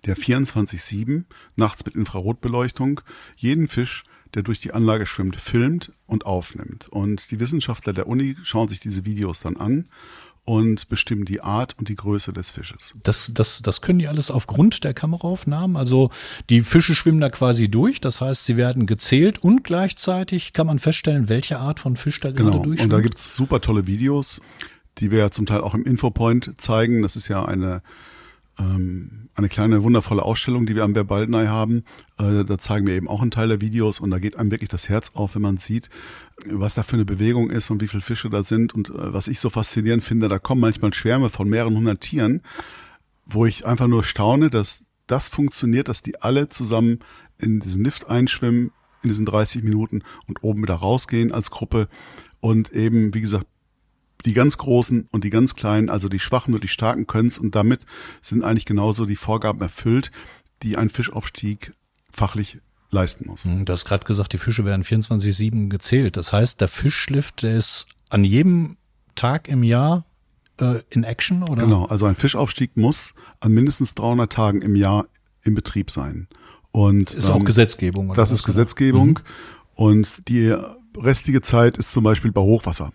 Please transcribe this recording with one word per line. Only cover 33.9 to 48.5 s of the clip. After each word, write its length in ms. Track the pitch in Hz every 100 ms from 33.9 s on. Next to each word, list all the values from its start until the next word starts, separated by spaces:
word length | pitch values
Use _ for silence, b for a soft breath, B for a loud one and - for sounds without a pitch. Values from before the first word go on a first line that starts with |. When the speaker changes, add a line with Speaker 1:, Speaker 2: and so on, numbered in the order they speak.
| 101
Speaker 1:
und 120 | 101
da 80 | 92
geht 180 | 104 -
einem 140 | 107
wirklich 180 | 110 107
das 180 | 92 -
Herz 240 | 104 -
auf, 220 | - 101 104
wenn 60 |
man 160 | 104 95
sieht, 320 | - 110 - B B B B _ -
was 300 | 104 104 -
da 80 |
für 100 | 107
eine 100 | 120
Bewegung 460 | 101 98 107 120 113
ist 200 | 113 -
und 120 | 107
wie 80 | 104
viele 100 | 104
Fische 300 | - 117 113
da 140 | 107
sind. 300 | 98 110 117
Und, 140 | 113 101
äh, 240 | - -
was 140 | 95 98
ich 140 | 127
so 80 | 120
faszinierend 560 | 113 107 - 110 117 -
finde, 240 | 113 110
da 100 | 95
kommen 220 | - 127
manchmal 320 | 113 107 107
Schwärme 360 | - 110 127 127
von 200 | - 101
mehreren 260 | 110 117 110
hundert 240 | 113 101
Tieren, 420 | - 156 110 147 B B B B B B _ _ _
wo 200 | 104 117
ich 200 | - -
einfach 220 | 120 123
nur 180 | 117 107
staune, 440 | - 107 135 156
dass 360 | 120 98 - _ _ -
das 200 | 127 -
funktioniert, 600 | - 143 - 120 120 -
dass 140 | 110
die 180 | - -
alle 260 | 110 135 147
zusammen 520 | - 120 113 117 117 B B B _
in 220 | 110 110
diesen 240 | 98 92
Lift 260 | 120 - -
einschwimmen, 640 | 113 127 - 120